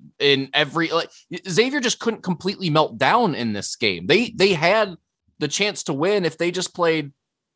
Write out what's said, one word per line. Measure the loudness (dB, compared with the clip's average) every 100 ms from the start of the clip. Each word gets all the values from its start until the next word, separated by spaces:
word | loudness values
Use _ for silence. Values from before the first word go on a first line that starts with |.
| -20 -2
in | 4 4 2
every, | 0 0 0 0
like, | -2 -4 -12 -14 -12 -4
Xavier | 2 2 2
just | -2 -2
couldn't | -2 -4
completely | -4 -4 -4 -4 0
melt | 2 2 2
down | 2 2 2
in | 0 -4
this | -4 -6
game. | -2 -2 -2 2
They, | 2 2
they | 0 2
had | 2 2 2 0 -6 _ _ _ -8
the | -6
chance | -2 -2 -4
to | -6
win | -2 0 0
if | -2 -2
they | -4
just | -4 -8
played | -2 0 0 -4 _ _ _ _